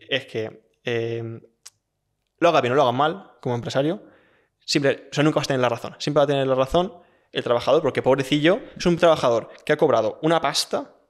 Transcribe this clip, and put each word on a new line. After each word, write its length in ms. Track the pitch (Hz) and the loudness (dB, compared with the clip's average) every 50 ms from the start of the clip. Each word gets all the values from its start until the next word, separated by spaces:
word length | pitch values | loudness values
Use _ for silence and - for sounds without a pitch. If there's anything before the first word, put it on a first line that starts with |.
| - - | -10 -6
es 160 | 139 127 - | -6 -6 -6
que, 380 | - - 117 110 110 - - _ _ _ _ _ | -6 -8 -8 -8 -8 -10 -16 _ _ _ _ _
eh, 560 | 123 120 117 113 117 117 117 117 113 113 113 - _ _ _ _ - _ _ _ _ _ _ _ _ _ _ _ _ _ _ | -6 -4 -4 -4 -4 -6 -8 -10 -10 -14 -16 -20 _ _ _ _ -20 _ _ _ _ _ _ _ _ _ _ _ _ _ _
lo 100 | 160 170 | 0 2
haga 120 | 165 147 | 4 4
bien 120 | 123 120 123 | 2 2 2
o 20 | |
lo 60 | 143 | 2
haga 100 | 147 123 | 2 2
mal, 400 | 120 127 143 156 175 190 - - _ _ | 2 2 0 -2 -2 -6 -14 -20 _ _
como 140 | - 135 120 | -6 -6 -4
empresario, 460 | 120 110 - - 135 139 151 175 - - - _ _ _ _ _ _ _ _ _ _ _ | -4 -6 -4 -2 -2 0 -2 -2 -4 -8 -20 _ _ _ _ _ _ _ _ _ _ _
siempre, 420 | - - 156 139 135 120 - - - | -4 -2 0 0 0 -2 -2 -6 -10
o 20 | - | -2
sea, 100 | 143 143 | 0 2
nunca 120 | 156 147 | 2 2
vas 100 | 156 131 | 0 -2
a 40 | - | -2
tener 120 | 139 131 | -2 0
la 80 | 123 120 | 0 0
razón. 260 | 117 113 - - - - | -2 -4 -8 -12 -12 -8
Siempre 200 | - - 147 151 | -6 -2 2 2
va 40 | 143 | 2
a 40 | 143 | 2
tener 200 | 143 139 135 135 | 0 -2 0 0
la 80 | 131 | 0
razón 380 | 127 131 131 - 170 180 196 - - _ _ _ _ _ _ | 0 0 0 0 0 0 0 -6 -16 _ _ _ _ _ _
el 120 | - 135 123 | -8 -6 -2
trabajador, 380 | 123 120 120 117 - 131 160 | 0 0 0 2 2 2 2
porque 200 | 160 135 120 127 | 2 0 -2 0
pobrecillo, 580 | 117 127 131 139 135 - 147 151 147 160 190 254 - - - - | 2 2 2 2 0 -2 -2 2 2 2 2 2 -2 -14 -14 -4
es 80 | - | 0
un 120 | 185 175 156 | 0 2 4
trabajador 520 | 180 170 156 147 - 131 117 113 - - - - - | 4 4 4 4 2 0 0 0 -2 -4 -18 -18 -4
que 80 | - 151 | -4 0
ha 40 | 151 | 2
cobrado 400 | 170 147 120 113 107 107 - - | 2 2 2 2 2 0 -4 -2
una 200 | - 156 165 160 | -2 0 0 0
pasta, 540 | - 139 - - - - - - 285 - - _ _ _ | 0 -2 -2 -4 -4 -4 -4 -6 -6 -8 -18 _ _ _